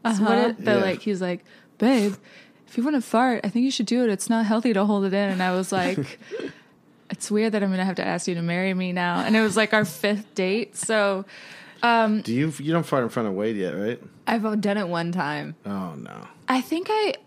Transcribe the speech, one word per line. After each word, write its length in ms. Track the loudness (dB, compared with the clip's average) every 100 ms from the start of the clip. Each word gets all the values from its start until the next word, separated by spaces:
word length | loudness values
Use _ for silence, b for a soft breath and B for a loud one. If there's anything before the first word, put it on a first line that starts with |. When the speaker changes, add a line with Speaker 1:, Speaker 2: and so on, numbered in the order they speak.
Speaker 1:
So 180 | 0 2
what 80 | 4 4
Speaker 2:
Uh-huh. 100 | 2
Speaker 1:
it, 160 | 0 2
the, 60 |
Speaker 3:
Yeah. 40 | 2
Speaker 1:
like, 240 | 2 -2
he's 200 | -2 -2
like, 240 | -2 -4 -8 B B _
"Babe, 340 | 2 4 2 -2 B B B B _
if 100 | -4
you 60 |
wanna 180 | 0 -2
fart, 400 | 0 2 2 2 -2
I 40 |
think 140 | 0
you 80 | 0
should 140 | 0 0
do 160 | 2
it. 60 | 2
It's 200 | 0 0
not 160 | 0 2
healthy 280 | 2 2
to 100 | 2 2
hold 200 | 2 2
it 80 |
in." 160 | 0 0
And 120 | 0
I 140 | 0 0
was 160 | 0
like, 480 | 0 0 -2 -4 -8 -12
Speaker 3:
<laughs> 800 | -10 -10 -12 _ _ _ _ _
Speaker 1:
"It's 220 | -12 -2
weird 220 | 0 2
that 100 | 2
I'm 60 | 0
gonna 140 | 0 -2
have 100 | -2
to 100 | -2
ask 220 | -2 -2
you 80 | -4
to 60 |
marry 320 | -2 0 0
me 180 | -2 -2
now." 280 | -2 0 0
And 140 | 2 2
it 60 |
was, 140 | 4 2
like, 180 | 2
our 120 | 2 0
fifth 500 | -2 -2 -2 -4 -4
date. 400 | -2 0 -4 -8
So, 500 | -2 0 2 -2 -6 B B B B B
um, 400 | 2 4 4 2
Speaker 3:
Do 120 | 0
you, 200 | 0 0 -2
you 120 | 0
don't 140 | 0 2
fart 180 | 0
in 60 | 0
front 180 | 0 -2
of 80 | 0
Wade 220 | -2 0
yet, 140 | -2
right? 300 | -2 -4 -4 -10 -10 -2
Speaker 2:
I've 360 | 0 0 0
done 160 | 0 -2
it 100 | -2
one 240 | -2 -2
time. 440 | -2 -4 -4 -8 -12 -8
Speaker 3:
Oh, 300 | -8 -8 -10
no. 320 | -14 -16 -18 -20 -2
Speaker 1:
I 140 | -2
think 260 | 0 -4 -2
I 260 | 0 0 -4